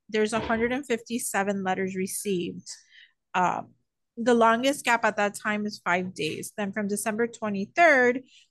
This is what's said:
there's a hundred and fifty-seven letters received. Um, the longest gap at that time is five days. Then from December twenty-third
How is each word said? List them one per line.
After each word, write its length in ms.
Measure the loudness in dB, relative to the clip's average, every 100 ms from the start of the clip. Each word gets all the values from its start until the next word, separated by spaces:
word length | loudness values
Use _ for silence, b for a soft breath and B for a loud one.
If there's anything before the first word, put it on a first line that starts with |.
| -6
there's 220 | 0 0
a 80 | 0
hundred 320 | 0 0 0
and 120 | -2
fifty-seven 760 | -2 -4 -4 -6 -2 -2 0 0
letters 300 | -2 -2 -2
received. 720 | -4 -6 -4 -4 -2 -4 -8 -14 -18 b b b _ _
Um, 340 | 0 0 0 -8 _ _ _ _ -4
the 180 | 2
longest 500 | 4 6 4 2 0
gap 200 | 2 2
at 120 | 2 0
that 200 | -2 -2
time 280 | -4 -4
is 160 | -4 -6
five 280 | -2 -2 -2
days. 400 | -4 -6 -6 -8 -6
Then 160 | -6
from 160 | -4 -4
December 400 | -4 -4 -2 -4
twenty-third 920 | -4 -6 -4 -4 4 6 6 4 2 b b b